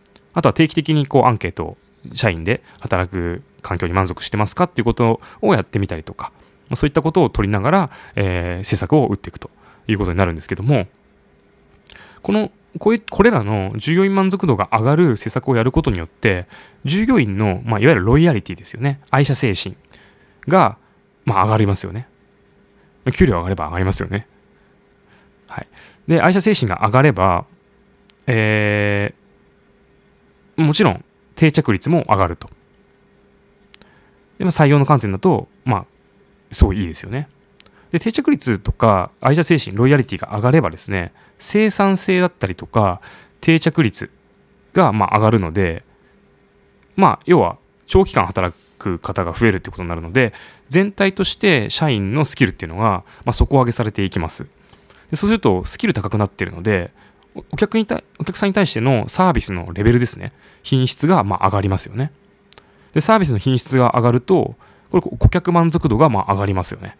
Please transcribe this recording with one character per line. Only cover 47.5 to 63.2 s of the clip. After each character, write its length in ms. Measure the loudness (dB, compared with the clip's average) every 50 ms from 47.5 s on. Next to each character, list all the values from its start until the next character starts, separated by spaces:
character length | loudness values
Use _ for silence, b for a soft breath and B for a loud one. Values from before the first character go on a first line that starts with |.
| -2 -6 _ _ _ _ _
長 180 | 0 2 2 2
期 100 | 4 2
間 120 | 0 -2
働 300 | 0 -2 -2 -2 -2 -4 -8 _ _ _ _
く 200 | -8 -6 -6 -6
方 260 | -8 -6 -6 -4 -4
が 80 | -4 -2
増 140 | 2 2
え 60 | 2 2
る 40 | 2
っ 20 |
て 100 | -4 -8
こ 60 | -12
と 60 | -10 -8
に 60 | -8
な 60 | -8
る 60 | -8
の 120 | -8 -4 0
で、 200 | 0 0 0 B B B B B B B -2
全 240 | 0 0 0 0 -2
体 200 | -2 -2 -2 -2
と 100 | -2 -4
し 120 | -4 -4
て 340 | -2 0 2 2 2 0 -2
社 180 | -2 -2 0 0
員 260 | 0 0 -2 -2 -2
の 100 | 0 0
ス 100 | 0 2
キ 100 | 0 0
ル 40 | 0
っ 20 | 0
て 140 | -6 -10
い 20 | -10
う 40 | -6
の 60 | -2
が、 260 | 0 0 0 -2 B B B B B
ま 60 | -4
あ、 20 | 0
底 260 | 0 0 2 4 2
上 60 | 2
げ 80 | 2 0
さ 120 | -2 -4
れ 80 | -4 -2
て 120 | -2 -4
い 60 | -2
き 80 | -2 -4
ま 100 | -4 -4
す。 160 | -6 -10 -12 -14 _ _ b b b b b b b b b b
で、 60 | -6
そ 100 | -4 0
う 20 | 0
す 40 | 0
る 80 | 2
と、 240 | 2 2 0 0 -2
ス 140 | -6 -6 -4
キ 80 | -2
ル 80 | -2 -2
高 160 | -2 -4 -4
く 80 | -2 -2
な 80 | -2
っ 40 | -2
て 140 | -2 -6 -8
る 80 | -8 -8
の 100 | -6 -4
で、 280 | -2 -2 -2 -2 -6 b b b b b b b _ _
お-、 100 | -18 -14 -12 -4
お 40 |
客 220 | -2 -2 0 0 -2
に 80 | -2
た-、 160 | -2 -6 -8 -8 _ _ -10
お 60 | -10
客 140 | -8 -4 -2
さ 80 | -2
ん 20 | 0
に 60 | 0
対 120 | 0 0
し 60 | 0 0
て 80 | 0
の 280 | 0 2 2 0 0 -2
サ 220 | -2 0 2 2
ー 20 | 2
ビ 80 | 0
ス 120 | -2 -2 -6
の 200 | -6 -6 -8 -6
レ 120 | 0 2
ベ 80 | 4 4
ル 60 | 4
で 60 | 2
す 120 | 0 -4 -8
ね。 140 | -12 -14 b b b b b b b
品 240 | -2 0 0 2
質 200 | 0 0 -2 0
が、 180 | 2 2 2 2
ま 180 | 0 -2 -2 0
あ、 40 |
上 60 | 0 0
が 80 | 0
り 80 | 0 0
ま 100 | -2 -2
す 80 | -4
よ 80 | -6 -6
ね。 160 | -6 -6 -8 -8 _ _ _ _ _ _ _ -20 b b b b b b b b
で、 80 | -2
サ 160 | 2 2 2
ー 20 |
ビ 80 | 2